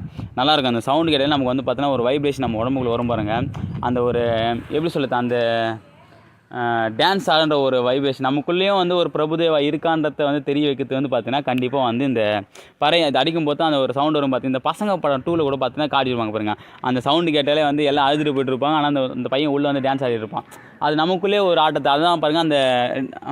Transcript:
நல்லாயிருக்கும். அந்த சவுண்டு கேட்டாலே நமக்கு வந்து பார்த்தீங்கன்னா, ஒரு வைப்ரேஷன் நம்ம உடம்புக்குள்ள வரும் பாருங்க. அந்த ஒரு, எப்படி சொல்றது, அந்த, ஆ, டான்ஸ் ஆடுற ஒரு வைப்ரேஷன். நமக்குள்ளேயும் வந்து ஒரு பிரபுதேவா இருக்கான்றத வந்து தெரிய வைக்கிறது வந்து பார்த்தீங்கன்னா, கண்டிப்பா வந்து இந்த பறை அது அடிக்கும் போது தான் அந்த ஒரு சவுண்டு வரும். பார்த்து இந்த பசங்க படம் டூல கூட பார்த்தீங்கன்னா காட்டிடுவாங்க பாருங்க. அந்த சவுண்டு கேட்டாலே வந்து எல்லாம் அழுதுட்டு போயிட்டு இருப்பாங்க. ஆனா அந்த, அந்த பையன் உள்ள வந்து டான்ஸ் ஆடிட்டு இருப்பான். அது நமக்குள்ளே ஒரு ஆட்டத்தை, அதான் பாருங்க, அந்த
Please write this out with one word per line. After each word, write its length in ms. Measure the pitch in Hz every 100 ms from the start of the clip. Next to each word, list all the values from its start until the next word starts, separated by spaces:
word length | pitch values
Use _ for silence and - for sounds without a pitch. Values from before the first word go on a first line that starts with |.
| - - - -
நல்லாயிருக்கும். 360 | 139 151 127
அந்த 60 | 117
சவுண்டு 320 | 135 147 165
கேட்டாலே 260 | 143 139 143
நமக்கு 260 | 127 135
வந்து 0 |
பார்த்தீங்கன்னா, 280 | 127 127 143
ஒரு 120 | 131
வைப்ரேஷன் 340 | 117 143 143 135
நம்ம 260 | 123 110
உடம்புக்குள்ள 260 | 123 135 123
வரும் 180 | 117 120
பாருங்க. 360 | 113 104 117 123 - - -
அந்த 220 | 123 123
ஒரு, 200 | 123 120 117 113 113 117 -
எப்படி 200 | 147 165
சொல்றது, 260 | 160 135 123
அந்த, 640 | 123 120 117 113 113 113 - - - - - _ -
ஆ, 340 | 123 120 117 113
டான்ஸ் 420 | 113 165 196 156
ஆடுற 320 | 156 156 147
ஒரு 220 | 135 127 123
வைப்ரேஷன். 280 | 135 139 131
நமக்குள்ளேயும் 560 | 131 143 139 180 196 196
வந்து 200 | 175 180
ஒரு 140 | 160
பிரபுதேவா 440 | 151 151 160 170 151
இருக்கான்றத 640 | 143 151 165 160 151 139
வந்து 200 | 147 147
தெரிய 220 | 139 143 147
வைக்கிறது 420 | 131 127 131 143
வந்து 100 | 123
பார்த்தீங்கன்னா, 260 | 117 139
கண்டிப்பா 400 | 135 127 123 135
வந்து 220 | 123 117 139
இந்த 380 | 117 104 104 101 - - -
பறை 260 | 147 170
அது 140 | 151 127
அடிக்கும் 260 | 143 165
போது 140 | 147 147
தான் 100 | 160
அந்த 120 | 143
ஒரு 140 | 127
சவுண்டு 200 | 131 151
வரும். 160 | 151 139
பார்த்து 180 | 127 131
இந்த 120 | 131
பசங்க 340 | 151 160 208 185
படம் 240 | 147 135
டூல 180 | 147 170
கூட 160 | 143 135
பார்த்தீங்கன்னா 320 | 131 139 151
காட்டிடுவாங்க 440 | 139 131 120 110
பாருங்க. 240 | 107 107 104 - -
அந்த 200 | 127 127
சவுண்டு 320 | 139 160 170
கேட்டாலே 320 | 147 139 151
வந்து 200 | 147 147
எல்லாம் 260 | 147 143 139
அழுதுட்டு 220 | 151 147
போயிட்டு 260 | 135 131 131
இருப்பாங்க. 60 |
ஆனா 220 | 139 156 147
அந்த, 240 | 143 127
அந்த 160 | 127 123
பையன் 200 | 135 151
உள்ள 220 | 143 143
வந்து 180 | 139 131
டான்ஸ் 180 | 135 131
ஆடிட்டு 100 | 113
இருப்பான். 260 | 107 170 - - - -
அது 160 | 147 156
நமக்குள்ளே 440 | 165 185 196 208
ஒரு 200 | 190 160
ஆட்டத்தை, 340 | 156 147 139
அதான் 240 | 143 175 170
பாருங்க, 220 | 151 160
அந்த 500 | 160 143 131 123 123 135 131 - 131